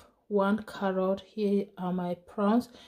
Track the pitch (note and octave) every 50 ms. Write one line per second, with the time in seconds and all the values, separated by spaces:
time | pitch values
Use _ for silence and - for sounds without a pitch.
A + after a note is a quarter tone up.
0 | - - _ _ _ - G#3 G3 G3 G3 G#3+ A3 - - - - G3+ F#3+ F#3+ F#3
1 | F#3 F#3+ G3 G3 - - _ G#3+ G#3 G3 G3+ G3+ G3 - - - F#3 F3+ F3+ F3+
2 | F3 F3 F3 F3 - - - G#3+ G3+ G3+ A3+ B3 B3 - - - -